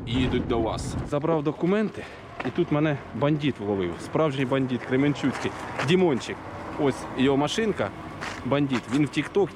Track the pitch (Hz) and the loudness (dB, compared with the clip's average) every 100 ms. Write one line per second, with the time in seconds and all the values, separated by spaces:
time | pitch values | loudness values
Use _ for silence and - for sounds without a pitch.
0 | 117 123 123 120 110 117 113 90 - - | -2 0 2 2 0 0 0 -2 -4 -6
1 | - 147 160 160 147 143 175 208 208 - | -2 -2 2 0 0 0 2 2 0 -4
2 | - - - - 127 - 170 147 156 139 | -12 -14 -14 -8 -4 0 2 2 2 0
3 | - 110 147 156 147 113 101 98 87 82 | -4 0 2 2 0 -2 0 0 0 -4
4 | - 151 156 135 127 135 127 120 - 127 | -4 0 0 2 0 2 0 -2 0 2
5 | 147 135 139 - 107 - - - 131 185 | 2 2 0 0 -4 -6 -8 -4 2 4
6 | 180 117 - 98 - - - - 143 - | 6 2 -2 -10 -10 -12 -10 0 0 0
7 | - - 131 139 147 - 220 156 101 - | -4 2 4 4 2 0 0 0 -2 -4
8 | - - - - 127 139 139 120 - 135 | -12 -10 -10 -6 0 2 2 0 0 2
9 | 143 156 139 202 185 | 2 0 0 2 2